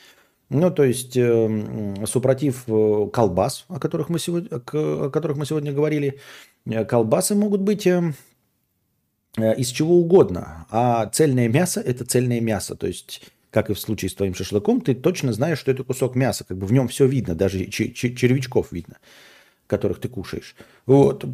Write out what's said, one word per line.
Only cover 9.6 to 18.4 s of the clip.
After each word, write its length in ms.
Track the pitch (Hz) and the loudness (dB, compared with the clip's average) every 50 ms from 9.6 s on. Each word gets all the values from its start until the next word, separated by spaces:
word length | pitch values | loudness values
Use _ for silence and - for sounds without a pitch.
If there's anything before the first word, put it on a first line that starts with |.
| 127 123 | -2 -4
чего 280 | - - 156 160 175 | -2 -2 2 4 4
угодно. 720 | 175 170 165 185 185 135 95 90 87 - - 78 82 82 _ | 4 6 6 6 6 6 6 0 -6 -8 -10 -16 -18 -14 _
А 360 | 104 113 123 123 120 117 107 98 | -2 0 2 2 2 0 0 -2
цельное 400 | - - 160 147 131 127 120 113 | 0 2 2 2 4 2 2 2
мясо — 320 | 110 151 190 - - 208 - | 2 2 0 0 -2 -4 -4
это 180 | 135 123 123 120 | -4 -6 -6 -6
цельное 340 | - - 123 127 123 120 117 | -2 0 0 2 2 0 -2
мясо. 360 | 113 113 107 92 - - - | 0 -2 -2 -2 -4 -8 -8
То 100 | - - | -6 -6
есть, 360 | 90 90 - - - - - - - _ _ _ _ | -6 -6 -8 -14 -18 -18 -18 -18 -20 _ _ _ _
как 200 | - 110 104 - | -2 -2 0 0
и 40 | 101 | -4
в 60 | - | -6
случае 300 | - - 107 - - 95 | -4 -6 -6 -4 -4 -8
с 40 | - | -4
твоим 200 | - 98 98 90 | -4 -4 -4 -4
шашлыком, 460 | - 95 - 101 104 101 - 240 254 | -6 -8 -4 -4 0 0 2 0 2
ты 140 | - 147 123 | 0 0 -2
точно 380 | 123 - 175 180 - 147 127 | 0 0 -2 -2 0 -2 -2
знаешь, 260 | 110 101 139 170 160 - | -2 -2 -2 -2 -2 -2
что 120 | - 135 | -2 -2
это 120 | 127 127 131 | -2 -2 -4
кусок 300 | - 127 - 131 117 123 | -6 -4 -2 -2 -2 0
мяса. 280 | 123 131 117 101 - - | 0 0 0 0 -4 -8
Как 140 | - 95 92 | -10 -8 -6
бы 80 | 95 | -2
в 60 | 95 | 2
нем 160 | 117 135 123 - | 2 2 2 0
все 180 | - - 139 | 2 4 4
видно, 280 | 131 139 131 98 - 85 | 4 4 0 -2 -2 0
даже 320 | 80 95 95 95 92 - | 0 0 0 0 -2 -6
че-, 260 | - - - 110 - | -6 -4 -4 -4 -4
че-, 220 | - - - 123 123 | -4 -4 -4 -4 -2
червячков 580 | 123 123 120 127 143 | 0 2 2 2 2